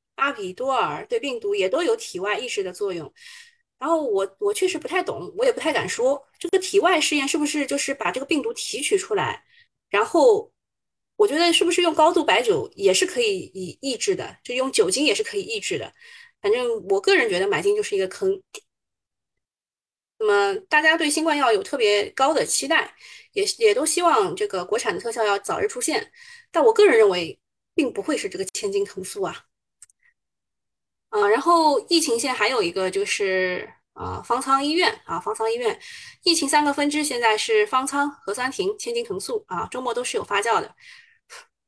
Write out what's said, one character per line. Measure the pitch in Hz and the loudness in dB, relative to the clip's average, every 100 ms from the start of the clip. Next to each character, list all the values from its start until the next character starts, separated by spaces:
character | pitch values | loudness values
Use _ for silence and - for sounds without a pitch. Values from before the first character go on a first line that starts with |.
| _ - | _ -2
阿 | 277 | -2
比 | 247 185 | -2 -8
多 | 185 269 | -6 -2
尔 | 254 165 151 - | 0 0 -4 -4
对 | 233 | -4
病 | 277 240 | -4 -4
毒 | 202 | -2
也 | 202 185 | 0 0
都 | 294 | 0
有 | 330 220 | 0 -2
体 | - 175 | -4 -6
外 | 196 240 | -4 -4
抑 | 247 | -4
制 | 208 | -6
的 | 185 | -6
作 | 175 202 | -4 -4
用。 | 170 143 _ - - - _ _ - | -6 -10 _ -20 -20 -20 _ _ -6
然 | 285 | -2
后 | 330 | 0
我， | 277 196 196 - | 0 0 -2 -2
我 | 202 | -2
确 | - 370 | 0 -2
实 | 320 | -2
不 | - | -4
太 | 359 | -4
懂， | 349 - 175 175 | -2 -6 -8 -2
我 | |
也 | 269 | 0
不 | - | 0
太 | 311 | 0
敢 | 254 185 | -2 -2
说， | - 254 285 _ - | 0 0 0 _ -12
这 | 339 | -2
个 | 370 | -2
体 | 370 202 | 2 2
外 | 330 330 | 4 4
试 | 294 | 2
验 | 294 277 | 0 0
是 | 311 | -2
不 | |
是 | 294 302 269 | -2 -2 -2
就 | 277 | -2
是 | - | -4
把 | 277 180 | -4 -4
这 | 254 | -4
个 | |
病 | 269 285 | -2 -2
毒 | 254 | -2
提 | - - 247 | -6 -8 -6
取 | - 381 | 0 0
出 | - | 0
来， | 202 123 - _ _ _ _ _ | -2 -2 -6 _ _ _ _ _
然 | 202 | -2
后 | - 339 262 - - _ _ _ _ _ _ - | 2 6 6 6 0 _ _ _ _ _ _ 2
我 | - | 2
觉 | 294 | 4
得 | 339 | 4
是 | 330 | 4
不 | 339 | 2
是 | 349 | 2
用 | 349 | 2
高 | 320 311 | 4 4
度 | 339 | 4
白 | 277 196 | 2 2
酒 | 247 156 110 | 2 0 -2
也 | - 196 | 0 2
是 | 185 - | 2 0
可 | 254 | 0
以 | 220 190 - | -2 -2 -8
抑， | 190 180 - | -12 -12 -8
抑 | 269 226 | -8 -4
制 | - | -4
的， | 180 - - | -4 -6 -12
就 | - | -8
用 | 247 254 | -4 -2
酒 | - 185 | 2 2
精 | 262 | 2
也 | 294 | 0
是 | 196 | 0
可 | - 202 | -4 -6
以 | |
抑 | - 208 | -6 -6
制 | - 151 | -6 -6
的。 | 98 _ - - - _ | -8 _ -20 -20 -20 _
反 | - | 0
正 | 240 240 220 180 | 0 0 -4 0
我 | 392 | 0
个 | 392 | 4
人 | 370 233 | 4 4
觉 | 180 | 0
得 | 196 | 0
买 | 151 | 0
进 | 196 208 | 2 0
就 | |
是 | 202 | 0
一 | 196 | -2
个 | 190 | -2
坑。 | - 190 196 _ - _ _ _ _ _ _ _ _ _ _ _ _ _ _ _ - | -2 -2 -2 _ -20 _ _ _ _ _ _ _ _ _ _ _ _ _ _ _ -4
那 | 440 | 2
么 | 403 403 190 - | 2 2 -2 0
大 | 302 | 2
家 | 311 330 | 4 2
对 | 302 | 0
新 | 311 | 0
冠 | 320 294 | 0 2
药 | 254 | 2
有 | 208 | 2
特 | - 269 | 0 0
别 | 208 208 - | 2 2 0
高 | - 269 | 0 2
的 | 294 | 2
期 | 185 - 277 | 0 -2 0
待， | 143 - - - - - | 0 -2 -10 -20 -20 -8
也， | 202 208 - | -4 -4 2
也 | 220 | 2
都 | 208 311 | 4 0
希 | - | 2
望 | 349 254 185 | 2 4 2
这 | - 208 | -2 -4
个 | 185 | -4
国 | 190 233 | -2 -2
产 | 226 | -2
的 | 180 | -4
特 | 233 | -4
效 | 233 | -2
药 | 208 202 | 0 0
早 | - 165 | -2 -4
日 | 202 | -4
出 | - | -4
现， | - 294 - - - - _ | -4 -4 -6 -16 -20 -20 _
但 | 330 | 4
我 | 277 | 4
个 | 453 403 | 8 6
人 | 226 | 8
认 | 214 | 6
为 | 359 165 - _ _ _ | 4 -4 -10 _ _ _
并 | - 262 | -2 -2
不 | 202 | -2
会 | 254 269 | -4 -4
是 | 190 | -4
这 | 185 | -8
个 | 190 | -8
千 | - 196 | -6 -2
金 | 196 | -2
腾 | 196 196 | -2 -6
速 | 185 208 | -10 -6
啊。 | 175 - _ _ _ _ - _ _ _ _ _ _ _ _ _ _ _ - | -6 -6 _ _ _ _ -20 _ _ _ _ _ _ _ _ _ _ _ -6
啊， | 427 403 | 0 2
然 | 415 | 4
后 | 311 339 311 269 - | 4 4 4 2 2
疫 | 339 | 0
情 | - 233 | 2 0
线 | 262 | -2
还 | 247 - | 0 0
有 | 240 | 0
一 | 175 | -2
个 | 190 185 | -2 -2
就 | 196 | -2
是， | 202 - 196 185 185 180 - - _ | -4 -2 -2 0 -2 -4 -10 -18 _
啊， | - 190 - | -12 -10 -8
方 | - 247 | -4 -2
舱 | 269 277 | 0 0
医 | 294 | 2
院 | 330 339 - | 2 0 -2
啊， | - 170 | -8 -8
方 | 202 | -6
舱 | 214 226 | -4 -2
医 | 233 | -2
院 | 240 - - - - - | -4 -6 -12 -20 -20 -6
疫 | 349 | -2
情 | 320 277 | 0 2
三 | 302 | 2
个 | 294 | 2
分 | 285 294 | 0 0
支 | 294 | 0
现 | 294 247 | -2 0
在 | 233 214 | 2 2
是 | - 214 214 | 2 2 2
方 | 262 277 | 0 0
舱、 | 285 294 | -2 -2
核 | - - | -4 -8
酸 | 214 262 | -6 -4
亭、 | - 185 214 | -4 -4 -4
千 | 233 | -4
金 | 233 | -4
腾 | 233 190 | -4 -6
速 | - 233 - | -6 -8 -6
啊， | 175 - | -8 -6
周 | 254 | -6
末 | 254 | -4
都 | 233 | -4
是 | 247 214 | -4 -6
有 | |
发 | - 202 | -2 -2
酵 | 233 196 | 0 0
的。 | - _ - - - _ _ - - _ | -2 _ -20 -20 -20 _ _ -20 -20 _